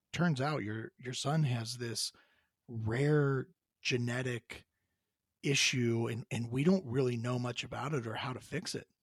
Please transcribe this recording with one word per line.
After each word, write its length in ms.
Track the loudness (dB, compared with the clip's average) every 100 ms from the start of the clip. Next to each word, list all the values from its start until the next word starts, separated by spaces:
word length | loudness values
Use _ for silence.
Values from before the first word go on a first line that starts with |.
| _
"Turns 280 | 0 2 2
out 220 | 0 -2
your, 300 | -4 -6 -8 -10
your 160 | -8
son 280 | -4 0 2
has 320 | 2 2 -2 -6
this 360 | -6 -4 -6 -8 _ _ _ _ -12
rare 800 | -6 -2 2 4 4 4 0 -4 _ _ _
genetic 840 | -2 0 0 -2 -2 -4 -8 -16 -18 _ _ _ _ _ _ _
issue 640 | 0 4 4 4 4 2 0
and, 160 | -2 -4
and 220 | -4 -2
we 100 | 2
don't 220 | 4 4 2
really 300 | 0 2 0
know 220 | 0 -2
much 260 | -2 -4
about 300 | -6 -6 -2
it 120 | -2 -4
or 80 |
how 180 | -6 -6
to 80 | -8
fix 340 | -6 -6 -6 -8
it"? 100 | -10 _